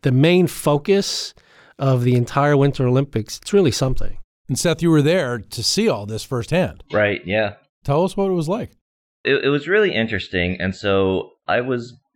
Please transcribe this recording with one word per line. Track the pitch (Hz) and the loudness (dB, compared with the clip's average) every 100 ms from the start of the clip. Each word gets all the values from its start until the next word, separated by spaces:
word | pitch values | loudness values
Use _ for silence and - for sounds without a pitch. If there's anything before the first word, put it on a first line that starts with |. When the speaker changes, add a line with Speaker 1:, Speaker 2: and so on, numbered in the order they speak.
Speaker 1:
the | 139 | 0
main | 127 156 180 170 | 4 6 4 2
focus | - 156 147 170 196 190 - - - _ _ - - | 0 0 0 2 0 0 -6 -10 -14 _ _ -20 -4
of | 139 127 | 0 2
the | 120 123 | 2 2
entire | 120 143 143 143 | 0 0 2 4
Winter | 139 135 127 | 2 2 0
Olympics, | 127 139 113 104 - | 0 0 -4 -8 -12
it's | - | 0
really | 202 165 | 2 2
something. | - 131 - - - - _ - | 0 0 2 0 -2 -10 _ -8
Speaker 2:
And | 131 | -2
Seth, | 175 160 | -2 0
you | 165 | 2
were | 156 | 4
there | 143 185 131 120 | 4 2 0 -6
to | - - | -10 -6
see | 107 - 220 | -4 0 0
all | 113 101 | -2 -6
this | 110 | -10
firsthand. | - 123 - 165 160 - - | -6 -6 -2 -2 -2 -6 -6
Speaker 3:
Right, | 104 104 101 87 | 0 0 -2 -2
yeah. | 107 104 - _ _ | -2 -2 -6 _ _
Speaker 2:
Tell | - 147 | -2 0
us | 185 - | 0 -2
what | 196 | -2
it | 180 | -2
was | 156 | -2
like. | 214 180 _ _ _ _ _ | -6 -8 _ _ _ _ _
Speaker 3:
It, | - 139 135 | -2 0 0
it | |
was | 143 147 | -2 0
really | 208 202 | 0 2
interesting. | 110 113 101 - 92 87 92 | 0 -2 -4 -4 -2 -2 -2
And | 92 95 | -4 -4
so | 104 98 95 92 - _ - | 0 2 2 0 -4 _ -4
I | 113 | -2
was | 127 123 120 - _ | -2 -4 -6 -18 _